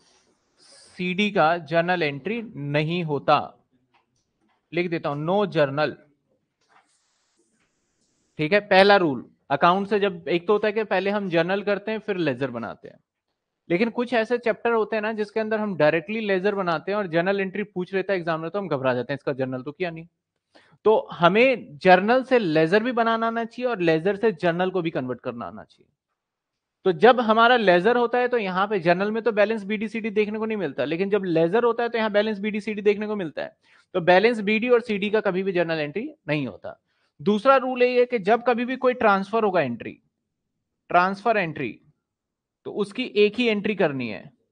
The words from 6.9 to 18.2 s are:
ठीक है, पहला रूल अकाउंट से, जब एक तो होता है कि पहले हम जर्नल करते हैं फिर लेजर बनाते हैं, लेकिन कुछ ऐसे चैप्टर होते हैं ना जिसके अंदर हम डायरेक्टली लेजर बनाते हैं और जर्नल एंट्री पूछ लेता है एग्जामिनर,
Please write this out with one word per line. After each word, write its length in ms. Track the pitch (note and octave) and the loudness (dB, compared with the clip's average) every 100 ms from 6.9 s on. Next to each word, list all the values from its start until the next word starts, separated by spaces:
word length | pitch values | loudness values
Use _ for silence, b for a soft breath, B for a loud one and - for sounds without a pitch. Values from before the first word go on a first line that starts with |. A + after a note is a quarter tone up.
| _ _ _ _ _ _ _ _ _ _ _ _ _ _ - | _ _ _ _ _ _ _ _ _ _ _ _ _ _ -6
ठीक 140 | D3+ | 0
है, 80 | G3+ | 0
पहला 360 | G3+ F#3+ G3 G3+ | 4 6 8 6
रूल 280 | E3+ B2 - _ - | 4 -2 -8 _ -4
अकाउंट 380 | C#3+ F3 F#3 G3 | 2 4 2 0
से, 120 | G#3+ | -2
जब 280 | G3 F3 E3 | -2 -4 -4
एक 180 | F3 F3 | -2 0
तो 60 | |
होता 160 | G#3 G#3+ | 0 0
है 40 | |
कि 120 | G#3 | -2
पहले 260 | G#3 F#3+ F#3+ | -2 -2 0
हम 180 | G#3 G3 | -2 -2
जर्नल 340 | E3 E3 G3+ | 0 0 -2
करते 280 | G3 G3 G3+ | -2 -4 -4
हैं 80 | A3 | -8
फिर 180 | G#3 F#3+ | -6 -2
लेजर 320 | D#3 B2 C3+ | -2 -2 -4
बनाते 380 | A#2 A2 D#2 - | -6 -10 -12 -18
हैं, 100 | - _ _ _ _ _ _ - | -20 _ _ _ _ _ _ -4
लेकिन 200 | F3 A#3 | -2 0
कुछ 220 | A#3 A#3+ | -2 -2
ऐसे 260 | B3 A3 A#3+ | -2 -2 -2
चैप्टर 340 | A#3+ G#3+ A#3 | -2 -2 0
होते 240 | A3+ G#3+ A3 | 0 0 -2
हैं 60 | |
ना 100 | G#3+ | -4
जिसके 280 | A3 G#3 - | -4 -4 -4
अंदर 200 | G#3+ G#3+ | -4 -4
हम 160 | G#3+ F3 | -4 0
डायरेक्टली 440 | D3+ E3 E3 A3 | 2 2 -2 -6
लेजर 340 | G#3+ F#3+ F#3+ | -2 0 0
बनाते 380 | G3+ F3+ D#3+ - | -2 -2 -4 -4
हैं 60 | G#3 | -6
और 80 | F#3+ | -2
जर्नल 320 | D#3+ F3+ G3+ | 0 0 -2
एंट्री 220 | F#3+ F#3+ | -4 -6
पूछ 300 | G#3 - F3+ | -8 -8 -6
लेता 180 | F#3+ F#3+ | -4 -2
है 60 | |
एग्जामिनर, 300 | G3 | -2